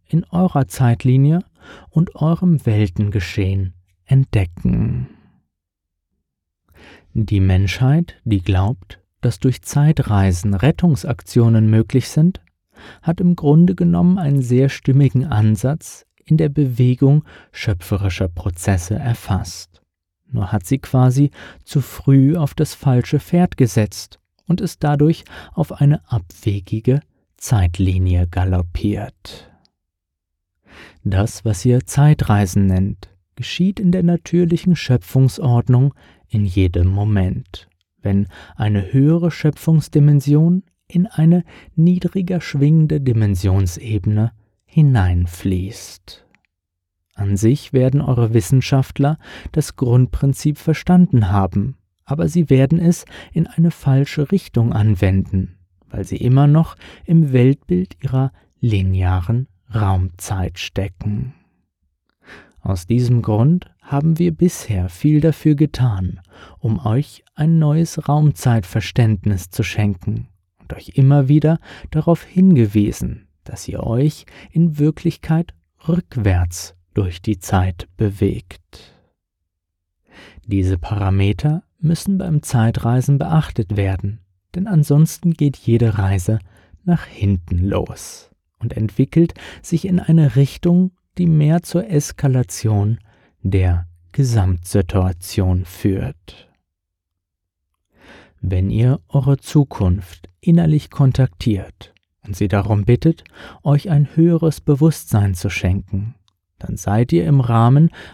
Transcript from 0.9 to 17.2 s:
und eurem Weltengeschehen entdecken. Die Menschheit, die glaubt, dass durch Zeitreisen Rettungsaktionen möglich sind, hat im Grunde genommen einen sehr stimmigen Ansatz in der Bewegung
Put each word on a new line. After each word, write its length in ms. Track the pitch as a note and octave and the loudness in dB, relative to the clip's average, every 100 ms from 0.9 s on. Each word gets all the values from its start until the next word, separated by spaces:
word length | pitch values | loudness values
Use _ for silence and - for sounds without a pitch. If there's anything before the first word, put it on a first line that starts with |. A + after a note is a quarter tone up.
| A#2 B2+ C3 C#3+ E3+ - _ - - - | 2 2 2 4 0 -4 _ -20 -20 -6
und 260 | D#3+ F3 - | -2 -2 -2
eurem 500 | D#3 E3+ F3+ D3+ A#2+ | -2 0 0 0 0
Weltengeschehen 1080 | G#2+ G2+ - G2+ G2 F2 - F#2+ G2 F#2 - _ _ - | 0 0 -2 -2 -2 -4 -4 -2 -2 -4 -10 _ _ 0
entdecken. 960 | C3+ C3+ A2 F2 - - A2 G#2+ - - - _ _ _ _ _ _ _ _ _ _ _ _ _ _ _ _ - - _ - | 0 2 -2 -2 -4 -4 -2 -2 -4 -8 -14 _ _ _ _ _ _ _ _ _ _ _ _ _ _ _ _ -20 -20 _ -6
Die 240 | G#2 G2+ | -2 0
Menschheit, 840 | F#2+ F#2+ G2 - C3 D#3 E3+ - A2+ | 2 2 0 0 0 0 -2 -8 -4
die 180 | G2 | -2
glaubt, 580 | F2+ F#2 G2 - - - _ _ | 0 -2 -2 -4 -12 -20 _ _
dass 180 | B2 - | -6 -2
durch 240 | C3 - | -2 -2
Zeitreisen 920 | - D3 D3 D#3 - G2+ F#2+ F2 G2+ | -4 0 2 2 0 2 2 0 -2
Rettungsaktionen 1120 | G2 C3 - F3 C3+ - - - B2 A#2 A2+ A2 | 0 0 2 0 0 -4 -10 -2 2 4 4 4
möglich 420 | A2 A2+ B2+ - | 2 2 -2 -2
sind, 300 | D3+ E3+ - _ _ _ _ - - | 0 0 0 _ _ _ _ -20 -8
hat 180 | - E3+ | -6 0
im 160 | F3 F3 | 0 2
Grunde 380 | D3 D#3 F3+ | 4 4 4
genommen 460 | F3+ F3 E3+ F3 F#3+ | 2 0 2 2 2
einen 240 | C#3+ C#3+ | 0 -2
sehr 260 | A#2+ B2 C3+ | 0 0 0
stimmigen 560 | - - C3+ C3+ B2 D3 | -2 0 2 4 2 -2
Ansatz 800 | G#2+ G#2+ G#2+ B2+ D#3+ - - _ _ - | 0 2 2 -2 -4 -10 -20 _ _ -2
in 120 | D#3 | 0
der 120 | D3+ | 0
Bewegung 720 | C#3+ C3+ A#2+ B2 B2 C3+ D3+ | 0 -2 2 0 4 4 2